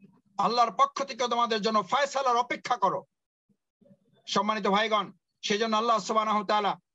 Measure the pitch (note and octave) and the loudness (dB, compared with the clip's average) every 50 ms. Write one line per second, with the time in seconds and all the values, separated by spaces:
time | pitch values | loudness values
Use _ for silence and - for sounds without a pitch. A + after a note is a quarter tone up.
0 | - - _ _ _ _ _ - - F#3+ A3+ B3 A#3 A3+ F#3+ A#3 C4+ C#4 - - | -20 -20 _ _ _ _ _ -2 0 0 2 2 2 2 2 2 2 2 0 -2
1 | C#4 C4+ C4 A3+ B3 A#3+ A#3+ A#3 A#3+ A3+ A3+ A3 F#3+ A3 A3 G#3+ G#3 - A#3+ C4 | -6 -6 -4 -4 -2 -2 0 0 0 0 0 0 0 0 0 0 0 0 0 0
2 | C#4+ C4+ - C4+ C#4 B3+ A#3+ - - - D#4 - - - B3 A#3+ - F#3 D#3+ - | 0 0 0 0 0 2 2 0 0 -2 -4 -8 -4 -4 -2 0 0 0 0 -2
3 | - _ _ _ _ _ _ _ _ _ _ _ _ _ _ _ _ - - _ | -6 _ _ _ _ _ _ _ _ _ _ _ _ _ _ _ _ -20 -20 _
4 | _ _ _ _ _ - - G#3 G3+ G#3 G#3+ G#3+ G3 G#3+ F#3+ G3+ A3 A3+ A3 G#3 | _ _ _ _ _ -4 -2 -2 0 -2 -2 -2 0 0 2 2 2 2 0 0
5 | F#3+ - - _ _ _ _ _ - - G#3 G3+ A3+ A3+ A3 G#3+ A3 A#3+ A#3 G#3+ | -2 -4 -8 _ _ _ _ _ -6 -4 -2 0 0 0 0 0 2 2 0 0
6 | F3+ - G#3+ A3 G#3+ A3 G#3 G#3 G#3 F#3 G#3+ G#3 G3+ F#3+ E3+ - _ _ _ | 0 -2 0 0 0 0 0 0 0 0 0 0 2 0 -2 -4 _ _ _